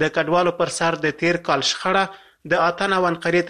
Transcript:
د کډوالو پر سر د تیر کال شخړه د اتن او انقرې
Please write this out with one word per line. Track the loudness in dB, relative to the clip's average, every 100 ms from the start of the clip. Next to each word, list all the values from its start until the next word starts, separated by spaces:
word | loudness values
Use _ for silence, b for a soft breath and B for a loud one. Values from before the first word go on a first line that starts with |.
د | 0 0
کډوالو | 2 2 2 0
پر | -2 0
سر | -2 0 -2
د | 0
تیر | 0 0 0
کال | 0 0
شخړه | -2 0 0 0 B B B -2
د | 0 0
اتن | 0 -2 0
او | 0
انقرې | -2 0 0